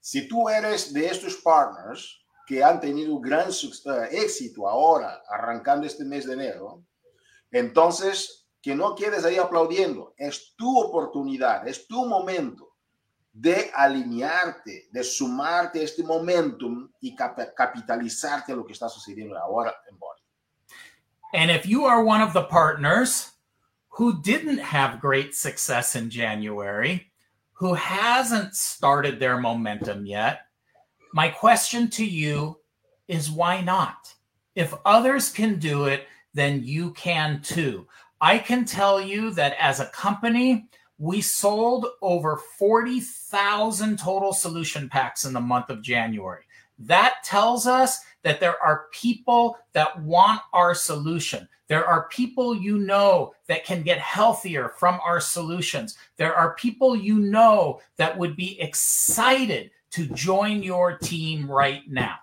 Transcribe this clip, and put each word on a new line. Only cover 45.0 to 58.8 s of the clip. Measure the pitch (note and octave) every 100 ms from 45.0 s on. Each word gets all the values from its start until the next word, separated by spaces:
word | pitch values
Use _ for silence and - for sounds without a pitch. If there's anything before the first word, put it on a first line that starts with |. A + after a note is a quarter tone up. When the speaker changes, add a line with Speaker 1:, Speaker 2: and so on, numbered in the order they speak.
| D3 -
Speaker 2:
in | C#3
the | B2
month | A#2+ B2 B2
of | A#2+
January. | A2+ A#2+ A2+ G#2+ F#2 F2+ _ - _ _
That | G#2+ F3 A#3 B3+
tells | - G3+ A3+ A#3+ A3+
us | B3+ B3+ - - _
that | D#3+ D3+
there | F3+ -
are | D#3 D3+ -
people | - A#3 A#3 - A#3+ A#3+ - _
that | F3 D#3 E3+
want | D#3 F3 G3 G#3+ -
our | F3+ F3
solution. | F3 - D3 D3 E3 - - - _ _
There | D#3
are | E3+ D#3+ -
people | - B3 - B3
you | A3 F#3+ G#3
know | G3 G3+ G3+ F3+ C#3 _ -
that | D#3+
can | - F#3
get | D#3+ D#3+
healthier | - F3+ A3+ A3+ F#3+ D3+ A#2+ -
from | F3+ F3
our | E3+ E3+
solutions. | - F3 D#3+ F3 - C#3+ A2+ - - _
There | D#3
are | E3+ E3+
people | - A#3+ A3 C4
you | A#3 G3 G#3+
know | G3+ G#3+ A3+ G#3 D#3+ B2+ _ -
that | D#3 F#3
would | E3+ D3+
be | F#3 G3
excited | F#3+ -